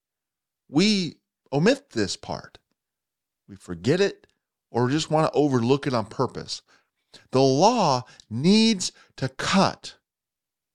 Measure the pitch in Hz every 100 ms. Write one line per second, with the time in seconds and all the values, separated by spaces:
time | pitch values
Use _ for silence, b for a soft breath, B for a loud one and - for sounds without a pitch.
0 | _ _ _ _ _ _ _ 139 208 208
1 | 170 - _ _ - 139 185 277 _ 113
2 | 95 - - 76 - - _ _ _ _
3 | _ _ _ _ - 98 - 85 101 175
4 | 202 - _ _ _ _ _ 117 123 151
5 | 151 156 156 131 147 127 117 139 147 123
6 | 104 - 123 - - - _ _ _ _
7 | _ b b 131 135 135 196 247 170 127
8 | - B B 110 165 214 226 202 - -
9 | b - 131 - - 196 143 - - -
10 | _ _ _ _ _ _ _